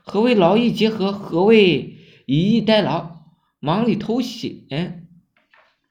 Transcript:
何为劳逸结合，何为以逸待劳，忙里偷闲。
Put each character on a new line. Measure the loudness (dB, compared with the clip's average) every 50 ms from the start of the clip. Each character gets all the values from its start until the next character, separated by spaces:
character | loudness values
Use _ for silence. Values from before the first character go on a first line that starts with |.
| _
何 | -6 -4 0
为 | 2 2 4
劳 | 4 4 4 4 2
逸 | 2 0
结 | 0 0 0 -2
合， | 0 -2 -4 -4
何 | -4 -6 -8 -4 -2 2 4
为 | 6 6 6 6 4 2 0 -4 -8 -16 -20 -20 _ _ _ _
以 | -2 -2 0 2 2
逸 | 0 0
待 | 2 2 2 2
劳， | 0 0 -4 -6 -8 -10 -16 -20 -20 _ _ _ _ _ _ -10
忙 | -6 -4 -2 -2 0 -2
里 | -2
偷 | -4 -4 -4 -4 -4
闲。 | -4 -6 -10 -12 -12 -12 -12 -14 -14 -10 -8 -8 -8 -8 -10 -14 -20 -20 -20 -20 _ _ _ _ _ _ _ _ _ _ _ _ _ _